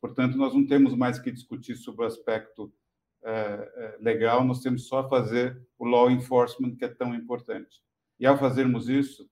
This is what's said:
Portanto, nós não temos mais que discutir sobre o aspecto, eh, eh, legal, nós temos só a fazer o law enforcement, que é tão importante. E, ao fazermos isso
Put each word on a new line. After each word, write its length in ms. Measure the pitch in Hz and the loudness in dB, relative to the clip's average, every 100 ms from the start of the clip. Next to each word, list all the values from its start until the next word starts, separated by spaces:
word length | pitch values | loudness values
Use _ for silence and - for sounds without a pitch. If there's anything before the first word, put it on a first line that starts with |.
Portanto, 380 | 120 - 127 127 | -10 -2 0 2
nós 160 | 135 | 0
não 120 | 131 139 | 2 4
temos 300 | 139 135 120 | 6 4 4
mais 220 | 123 123 | 0 -2
que 120 | - | -8
discutir 460 | 113 - 113 - 117 | -10 -14 -16 -12 -14
sobre 280 | - 107 | -14 -6
o 20 | 113 | -6
aspecto, 680 | 113 - 110 110 - 104 _ _ _ _ _ | -4 -4 -6 -6 -18 -18 _ _ _ _ _
eh, 500 | 113 113 107 104 - 127 | -8 -6 -6 -8 -12 -14
eh, 220 | 113 107 | -16 -6
legal, 420 | 110 107 113 120 | -2 2 2 2
nós 180 | 127 123 | 2 -2
temos 280 | 131 123 - | -4 -4 -4
só 120 | 131 | -4
a 80 | 131 | 0
fazer 500 | 131 113 117 123 127 - _ | 0 0 -2 -2 -6 -20 _
o 60 | |
law 260 | 120 120 123 | 0 4 6
enforcement, 640 | 127 127 127 120 - 127 | 4 2 2 2 0 -6
que 120 | 113 123 | -4 -10
é 20 | |
tão 260 | - 123 | -6 -6
importante. 680 | 120 117 120 - 110 - _ _ _ _ _ | -6 -8 -10 -8 -12 -12 _ _ _ _ _
E, 80 | 127 | 4
ao 120 | 139 | 4
fazermos 500 | 139 127 127 120 104 | 4 2 0 0 0
isso 400 | 135 135 - - | 0 -2 -6 -20